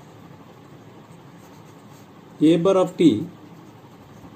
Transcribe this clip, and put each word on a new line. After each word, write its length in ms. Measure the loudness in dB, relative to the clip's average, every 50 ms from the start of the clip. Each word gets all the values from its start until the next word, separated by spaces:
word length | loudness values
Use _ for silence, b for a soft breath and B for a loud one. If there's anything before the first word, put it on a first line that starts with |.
| -20 -20 -20 -20 -20 -20 -20 -20 -20 -20 -20 -20 -20 -20 -20 -20 -20 -20 -20 -20 -20 -20 -20 -20 -20 -20 -20 -20 -20 -20 -20 -20 -20 -20 -20 -20 -20 -20 -20 -20 -20 -20 -20 -20 -20 -20 -4 0
A 160 | 0 2 2
bar 200 | 2 0 0 0
of 200 | 0 -2 -2 -2
t 280 | 0 0 2 2 0 -4 -10 -14 -20 -20 -20 -20 -20 -20 -20 -20 -20 -20 -20 -20 -20 -20 -20 -20 -20 -20 -20 -20